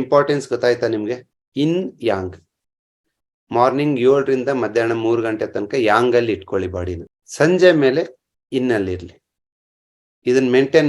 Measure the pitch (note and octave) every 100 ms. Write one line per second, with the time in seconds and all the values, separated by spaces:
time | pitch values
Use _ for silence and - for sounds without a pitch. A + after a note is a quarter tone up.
0 | C3 C#3+ C#3 C#3+ - A#2+ B2 A#2+ A#2 A2
1 | G#2 B2 - _ _ C3+ D3+ F3 F#3+ -
2 | A2+ F#2+ F#2 F2+ _ _ _ _ _ _
3 | _ _ _ _ _ A#2 B2+ C3+ D3 C3
4 | B2 C#3 C3+ B2+ B2+ C3 A2 A2+ A#2 A#2
5 | A2 A#2 A2+ A2 G#2+ G#2 G2+ C#3 G#2+ A2
6 | B2 A#2+ A#2 F#2+ - G2 F#2 F2+ F2+ E2+
7 | E2 _ _ - D3+ F3+ F3+ D#3+ C3+ C#3+
8 | - - _ _ _ B2+ B2+ A2 F#2+ F2+
9 | F2 - _ _ _ _ _ _ _ _
10 | _ _ B2 C3 B2+ B2+ C3+ E3